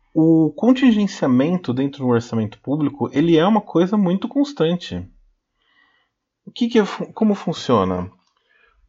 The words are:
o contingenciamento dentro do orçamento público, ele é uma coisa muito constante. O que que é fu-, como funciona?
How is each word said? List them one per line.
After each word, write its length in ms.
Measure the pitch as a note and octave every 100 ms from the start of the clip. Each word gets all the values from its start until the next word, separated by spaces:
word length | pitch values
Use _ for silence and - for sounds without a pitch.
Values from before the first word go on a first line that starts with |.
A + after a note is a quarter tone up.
| _
o 400 | D#3+ D#3+ D#3+ D#3 -
contingenciamento 1160 | A3+ B3+ C4+ G#3 G3+ - C3+ B2 D3 F3+ D3
dentro 280 | B2+ C#3 C#3
do 80 | B2+
orçamento 500 | A#2 A#2 A#2 G#2 -
público, 500 | - D3+ C#3+ - -
ele 240 | C#3+ E3+ D#3+
é 80 | F3+
uma 160 | A3+
coisa 340 | - E3 F3+ G#3
muito 320 | F3+ F#3+ A#3
constante. 800 | C#4 C#4+ - D#3+ F3 - F2 F2 _ _ _ _ _ _ _ _ _ _ _ _ _ -
O 60 |
que 160 | - A#3
que 120 | A#3
é 60 | G3
fu-, 280 | - F3
como 220 | - G#3+ G3
funciona? 760 | - D#3+ - A2+ F#2+ F2+ F#2 _ _ _ _ _ _ _